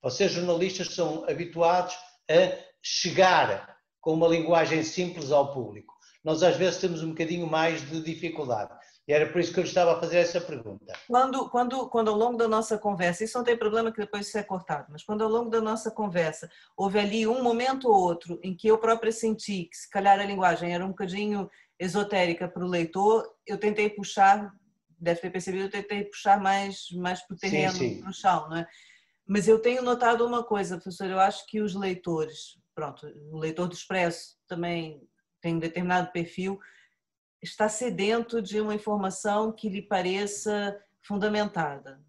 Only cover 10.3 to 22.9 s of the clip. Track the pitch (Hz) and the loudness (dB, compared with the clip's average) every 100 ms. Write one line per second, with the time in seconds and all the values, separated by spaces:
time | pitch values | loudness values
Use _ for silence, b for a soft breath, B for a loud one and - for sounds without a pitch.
10.3 | 180 170 143 110 98 - 92 - 240 262 | 0 -6 -12 -12 -14 -14 -18 0 2 2
11.3 | 262 240 240 247 262 240 233 220 208 233 | 0 -2 0 0 -2 -2 0 2 2 2
12.3 | 240 233 220 220 214 208 196 180 170 220 | 2 2 2 0 -2 -2 0 0 0 -4
13.3 | 247 240 233 214 220 226 226 208 208 202 | -2 0 2 2 0 -2 -4 -6 -6 -6
14.3 | 214 202 185 - 147 - 151 - 214 220 | -6 -6 -8 -4 -6 -6 -18 -6 -2 0
15.3 | 226 233 226 220 226 220 214 208 175 160 | 0 0 0 0 -2 -4 -4 -2 0 0
16.3 | 156 175 b b - 196 202 202 220 220 | -2 -16 b b -4 0 2 0 0 2
17.3 | 247 240 233 254 262 262 202 180 170 - | 2 2 2 0 0 4 6 6 0 -6
18.3 | 170 185 175 220 220 226 226 220 226 220 | -10 -8 -2 4 4 4 2 0 -2 -2
19.3 | 220 - 196 170 - - 202 196 196 202 | -2 -4 -6 -6 -12 -6 0 6 4 4
20.3 | 196 185 165 175 175 190 185 190 190 208 | 2 2 2 -2 -2 -4 -6 -6 -4 -2
21.3 | 208 180 b b _ 180 175 202 202 175 | -4 -6 b b _ -2 -2 0 2 2
22.3 | 170 180 175 180 175 165 | 0 -4 -4 -2 0 -2